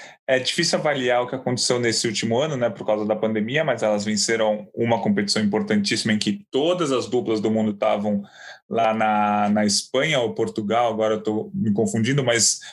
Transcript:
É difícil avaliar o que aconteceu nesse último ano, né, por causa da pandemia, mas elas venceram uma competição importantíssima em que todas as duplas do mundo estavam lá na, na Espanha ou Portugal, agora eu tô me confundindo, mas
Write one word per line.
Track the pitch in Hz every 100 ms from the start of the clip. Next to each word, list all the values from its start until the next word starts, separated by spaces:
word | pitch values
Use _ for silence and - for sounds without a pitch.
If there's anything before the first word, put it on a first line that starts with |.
| - - -
É | 131
difícil | - - 165 175
avaliar | 151 135 123 123
o | 120
que | 127
aconteceu | 127 123 - 123
nesse | 117 110 117
último | 101 117 117
ano, | 156 131
né, | 117
por | 101 -
causa | 107 104
da | 107
pandemia, | 110 110 110 147
mas | 151 113
elas | 107 104 104
venceram | 104 - 113 107 104 -
uma | 113 117 113
competição | 107 101 101 110
importantíssima | 104 107 101 104 101 113 110
em | 107
que | 107 101 -
todas | 135 165 175 147
as | 127 107
duplas | 123 113 107
do | 107
mundo | 110 107
estavam | 101 107 104 107 101 101 - - - -
lá | 113 110
na, | 110 107 107 104 104 104
na | 107 104
Espanha | - - 131 147 139
ou | 113
Portugal, | 101 107 113 104 113 120
agora | 107 110 104
eu |
tô | 107 107 -
me | 95 110
confundindo, | 101 104 113 113 143
mas | 123 117 - - -